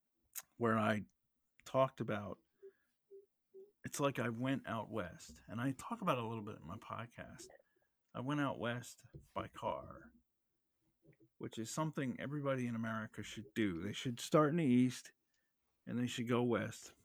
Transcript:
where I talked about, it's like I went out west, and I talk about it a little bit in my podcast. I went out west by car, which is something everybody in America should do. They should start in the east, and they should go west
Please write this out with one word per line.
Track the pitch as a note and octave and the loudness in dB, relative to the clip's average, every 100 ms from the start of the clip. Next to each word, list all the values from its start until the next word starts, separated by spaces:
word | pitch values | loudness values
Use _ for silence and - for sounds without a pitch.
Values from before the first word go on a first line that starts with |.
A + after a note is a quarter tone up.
| _ _ _ - - - | _ _ _ -16 -14 0
where | A#2 A2+ | 4 6
I | A2 G#2+ - _ _ _ _ _ - | 6 4 0 _ _ _ _ _ 0
talked | C3 C3 - | 4 4 2
about, | A2 G#2 G2+ - _ _ G4 _ _ _ _ G4 G4+ _ _ F#4+ G4+ _ | -2 -2 -2 -10 _ _ -20 _ _ _ _ -20 -20 _ _ -20 -20 _
it's | - - | -8 2
like | C#3 C3 | 2 2
I | A#2+ | -2
went | A#2 C3 C3+ - | 0 0 0 -2
out | A2 G#2 | -4 -4
west, | G#2+ E2+ - - - - | -4 -6 -8 -16 -18 -8
and | A#2 | -4
I | C3+ C3 | -2 -4
talk | - A#3 | -6 -2
about | F3+ B2+ | 0 0
it | |
a | A2+ | 0
little | A2+ | -6
bit | G#2 G#2 | -8 -10
in | - | -10
my | G#2 | -10
podcast. | - G2+ A#2+ - - - - - _ _ _ _ _ A#2 | -8 -8 -8 -12 -14 -14 -16 -20 _ _ _ _ _ -6
I | |
went | B2+ D3 | -2 0
out | C#3 C2 | 0 0
west | A2+ A#2+ A#2 - - - - | -2 -2 -6 -16 -18 -20 -8
by | F#2+ F#2+ - | -6 -6 -6
car, | G#2+ C#2 - B1+ - _ _ _ _ _ _ _ _ _ _ - - - | -4 -4 -8 -16 -18 _ _ _ _ _ _ _ _ _ _ -20 -20 -10
which | A#2 - | -8 -6
is | A2 | -6
something | - D#3 D#3 C3 - | -2 -2 -2 -2 -2
everybody | C3 D3 C#3 C3 A#2+ | -4 -2 0 0 0
in | A2+ | -2
America | A2+ A2 A2 - | -2 -2 -4 -8
should | G#2 - G#2 | -10 -10 -6
do. | A2+ G#2 E2 | 2 2 2
They | G2 | -2
should | - C3+ A#2+ | -2 -4 -4
start | - D#3+ D3 | 4 6 6
in | E3+ | 4
the | |
east, | C#3 B2 B2+ - - _ _ _ _ _ _ _ B2 | 6 8 6 2 -14 _ _ _ _ _ _ _ -6
and | A#2 | -2
they | B2 | -2
should | B2+ A#2 | -2 2
go | A#2+ | 4
west | B2 G#2+ A2 - - - | 4 4 0 -6 -16 -20